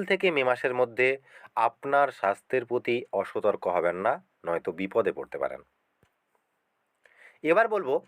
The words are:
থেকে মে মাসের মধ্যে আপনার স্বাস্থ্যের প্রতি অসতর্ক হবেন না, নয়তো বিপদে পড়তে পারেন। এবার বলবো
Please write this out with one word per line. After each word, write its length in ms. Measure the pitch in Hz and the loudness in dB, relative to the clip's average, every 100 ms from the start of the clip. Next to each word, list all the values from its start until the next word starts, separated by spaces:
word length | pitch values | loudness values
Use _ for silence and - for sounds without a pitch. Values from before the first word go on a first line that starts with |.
| 196 | 2
থেকে 220 | 190 190 | 0 2
মে 120 | 151 | 2
মাসের 300 | 127 123 135 | 2 2 0
মধ্যে 360 | 127 123 113 127 135 - - - - 113 | 0 0 2 0 0 -6 -20 -10 -2 0
আপনার 400 | - 139 143 139 | -2 0 2 2
স্বাস্থ্যের 520 | 123 98 101 _ 131 120 | 0 -2 -2 _ -4 -2
প্রতি 300 | 123 117 123 - | -4 -2 -2 -2
অসতর্ক 500 | 98 95 110 104 95 95 | -4 -4 -2 0 0 -2
হবেন 300 | 87 85 87 104 | 0 0 0 -2
না, 80 | 156 - _ 85 | -2 -8 _ -6
নয়তো 240 | 85 - | -4 -4
বিপদে 400 | 82 95 117 101 71 | -6 -2 0 0 -4
পড়তে 200 | 67 - | -10 -8
পারেন। 240 | 67 65 71 _ _ _ _ _ _ _ _ _ _ _ _ _ _ _ - _ | -8 -8 -16 _ _ _ _ _ _ _ _ _ _ _ _ _ _ _ -20 _
এবার 220 | 147 175 226 | 2 2 2
বলবো 280 | 214 147 151 | 0 -2 -2